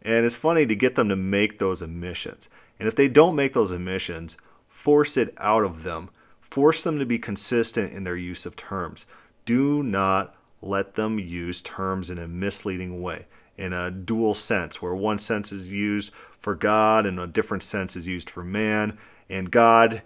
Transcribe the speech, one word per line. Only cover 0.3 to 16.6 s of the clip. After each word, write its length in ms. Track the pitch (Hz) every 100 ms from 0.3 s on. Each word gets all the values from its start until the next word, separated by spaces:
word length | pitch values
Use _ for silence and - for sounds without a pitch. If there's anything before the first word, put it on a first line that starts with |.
| -
funny 280 | 156 165 135
to 100 | 104
get 200 | 127 127
them 140 | 107
to 60 | 95
make 420 | 95 101 107 -
those 220 | 95 90
admissions. 680 | 82 85 87 85 - - - _ _ -
And 80 | 104
if 80 | -
they 140 | 139
don't 260 | 123 165 151
make 180 | 139
those 200 | 135 101
admissions, 640 | 87 90 95 - 82 82 - _ _ _
force 500 | - - 147 147 131
it 160 | 110 -
out 280 | 104 113 101
of 180 | 82
them. 260 | 87 82 87 _ _ _
Force 420 | - - 147 156
them 140 | 180 151
to 80 | 127
be 140 | 117
consistent 760 | - 98 - 120 113 - 98
in 120 | 98 92
their 100 | 90
use 300 | 90 85 87
of 100 | -
terms. 500 | - 98 82 - - - _ _ -
Do 380 | 123 139 147
not 500 | 135 98 95 95 98 - _ _
let 320 | 95 98 98
them 260 | - 110 110
use 420 | 87 87 85 87
terms 480 | - - 95 95 87
in 80 | 87
a 100 | 85
misleading 760 | 87 98 - 104 92 90 90
way, 260 | 90 82 - _ _ -
in 160 | 92
a 180 | 90 90
dual 420 | 92 92 113 110
sense, 480 | 104 - 104 82 -
where 140 | 90 92
one 240 | 104 104
sense 320 | - 107 101
is 200 | 98 90
used 400 | 101 104 104 101 - - -
for 160 | -
God 500 | 90